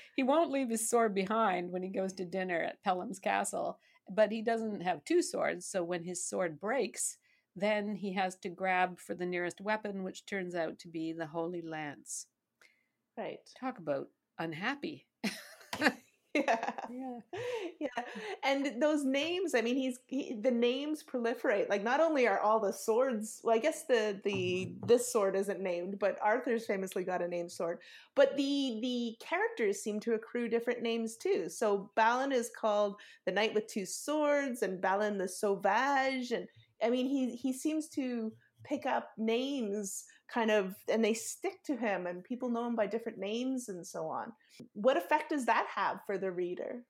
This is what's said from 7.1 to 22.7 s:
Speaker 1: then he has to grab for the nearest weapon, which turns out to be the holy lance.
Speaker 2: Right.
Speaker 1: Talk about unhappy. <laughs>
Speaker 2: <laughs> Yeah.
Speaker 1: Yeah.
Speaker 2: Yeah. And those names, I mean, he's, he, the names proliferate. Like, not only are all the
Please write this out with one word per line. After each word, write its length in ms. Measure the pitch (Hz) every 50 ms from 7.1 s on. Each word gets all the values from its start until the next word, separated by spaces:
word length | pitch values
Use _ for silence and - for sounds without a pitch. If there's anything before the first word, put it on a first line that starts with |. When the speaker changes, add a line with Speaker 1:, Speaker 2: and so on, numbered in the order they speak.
| - - _ _ _ _ _ _ _
Speaker 1:
then 400 | 180 196 214 214 208 202 208 208
he 180 | 170 196 202 185
has 220 | 196 190 185 185 -
to 100 | - 190
grab 500 | 175 180 190 185 185 180 185 180 175 -
for 160 | - - 196
the 120 | 175 180
nearest 340 | 180 180 175 180 175 170 -
weapon, 420 | 190 208 220 214 214 208 196 196 185
which 240 | 185 - - -
turns 280 | - 208 196 180 175 175
out 240 | 175 160 165 165 -
to 80 | - 170
be 240 | 165 165 160 160 160
the 140 | 165 165
holy 360 | 151 156 170 165 175 180 170 165
lance. 640 | 160 160 156 151 147 - - - - - - - - _ _ _ _ _ _ - - _ _ _ _ _ _ _ _ _
Speaker 2:
Right. 220 | 240 202 - - - - - - -
Speaker 1:
Talk 200 | 254 262 - -
about 300 | 165 151 139 139 139 - _ _ _ _ _ -
unhappy. 680 | 165 165 156 151 196 247 285 285 - 170 143 139 - _ _
<laughs> 80 | _ - 202 - - - - - - - - - -
Speaker 2:
<laughs> 560 | 294 262 - - - _ _ _ _ _ -
Yeah. 360 | 302 - - 226 226 - - 233 - 240 240
Speaker 1:
Yeah. 300 | 240 254 262 254 247 240 - _ - 403 494 494 494 453 392 330 - -
Speaker 2:
Yeah. 240 | 302 262 - 247 247 - - - 427 427 381 - -
And 360 | 269 277 277 277 285 208 240
those 240 | 311 294 311 294 277
names, 500 | 262 262 277 302 330 349 370 392 311 -
I 80 | 233 220
mean, 140 | 240 254
he's, 220 | 277 262 262 247 - -
he, 280 | _ 262 269 - - 262 208
the 100 | 208 262
names 520 | 240 233 240 240 254 269 285 302 311 302 -
proliferate. 680 | - - 247 226 226 240 - - 269 208 202 - -
Like, 140 | 208 208 196
not 160 | 233 262 294
only 300 | 330 330 311 269 247 214
are 100 | 190 -
all 220 | - 208 220 220
the 120 | 208 196